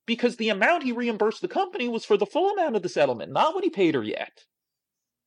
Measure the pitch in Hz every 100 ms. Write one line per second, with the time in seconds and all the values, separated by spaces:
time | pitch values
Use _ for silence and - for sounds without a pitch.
0 | - 233 240 - 220 190 254 349 254 233
1 | 233 214 214 - 180 349 392 427 240 233
2 | - 208 202 294 381 403 320 214 175 175
3 | 139 113 - 143 302 370 381 202 170 135
4 | 107 - - - _ _ _ _ _ _
5 | _ _